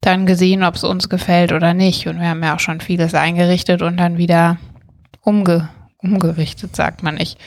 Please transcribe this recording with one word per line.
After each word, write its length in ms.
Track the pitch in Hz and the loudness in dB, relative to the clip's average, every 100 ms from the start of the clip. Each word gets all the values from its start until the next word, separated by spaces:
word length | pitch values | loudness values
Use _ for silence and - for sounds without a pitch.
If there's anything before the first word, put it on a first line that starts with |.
dann 240 | - 185 190 | 2 2 2
gesehen, 380 | 185 185 190 | 2 2 2
ob's 200 | 185 170 | 0 -2
uns 260 | - 185 - | -4 -4 -4
gefällt 420 | 180 - 175 175 | -4 0 2 2
oder 220 | 160 170 | 2 0
nicht. 340 | 175 190 175 - | 2 2 0 -4
Und 120 | 165 | -4
wir 100 | 170 | -4
haben 140 | 165 | -2
ja 120 | 160 156 | -2 -2
auch 40 | |
schon 220 | - 160 | -4 -6
vieles 320 | - 175 165 165 | -4 -2 0 0
eingerichtet 680 | 151 175 175 180 - 175 | 0 2 2 2 0 0
und 160 | 165 175 | 0 0
dann 200 | 175 170 | 0 0
wieder 400 | 175 170 170 170 - - _ _ _ - | 2 4 4 2 -6 -20 _ _ _ -6
umge-, 480 | - 208 185 170 156 - - _ | 0 2 4 2 0 -10 -20 _
umgerichtet, 800 | 185 196 175 160 156 - 190 - | -2 0 0 0 -4 -6 -14 -4
sagt 260 | - - | -4 -2
man 120 | 170 151 | -6 -4
nicht, 240 | - - | -8 -8